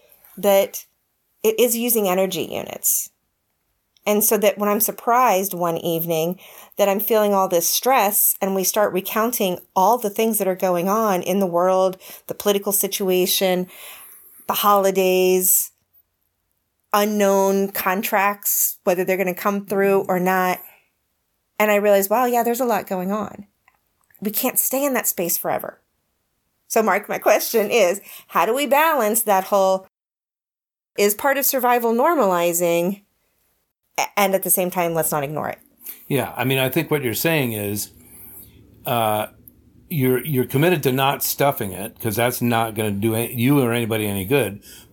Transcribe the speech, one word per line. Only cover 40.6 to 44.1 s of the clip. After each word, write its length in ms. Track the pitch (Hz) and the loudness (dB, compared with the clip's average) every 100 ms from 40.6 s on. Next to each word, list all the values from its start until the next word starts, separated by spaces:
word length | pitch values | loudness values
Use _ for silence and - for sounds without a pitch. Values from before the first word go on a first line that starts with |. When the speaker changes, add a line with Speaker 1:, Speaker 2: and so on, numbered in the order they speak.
| 165 175 | 2 2
Speaker 2:
to 100 | 135 | 0
not 300 | 131 135 135 | 0 0 -2
stuffing 500 | - - 143 - 101 | -6 0 0 0 -8
it, 260 | 90 110 - | -8 -12 -6
'cause 160 | 117 107 | -4 0
that's 260 | 120 123 | -2 0
not 320 | 120 113 113 | 0 0 -2
gonna 180 | 110 107 | -2 -4
do 240 | 98 110 110 | -2 -2 -2
any, 200 | 117 117 | -4 -2
you 240 | 120 143 | 2 2
or 140 | 120 | 2
anybody 340 | 120 113 110 | 0 -2 -2
any 160 | 107 | -2